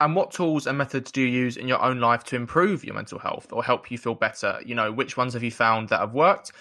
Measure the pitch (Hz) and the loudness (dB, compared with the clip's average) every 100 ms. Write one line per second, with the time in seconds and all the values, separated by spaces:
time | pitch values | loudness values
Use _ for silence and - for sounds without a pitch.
0 | 151 170 - - 170 156 127 139 135 135 | 0 2 0 0 0 0 0 -2 -2 -4
1 | 131 135 127 123 127 123 127 127 123 127 | -6 -2 0 2 0 -2 -2 0 2 2
2 | 117 117 - 127 120 165 185 180 - 104 | 2 2 0 -6 -2 2 2 0 -4 -10
3 | 107 - - - - 113 120 123 - 120 | -10 -8 -6 -6 -6 -4 0 -2 -2 -6
4 | 117 113 107 - 101 - - 117 107 110 | -4 0 -2 0 -4 -4 -4 -2 -2 -2
5 | 131 - 127 120 117 - 117 110 110 101 | -4 -2 -2 -2 -6 2 4 4 2 0
6 | 104 120 170 196 - - | 0 4 6 4 -2 -20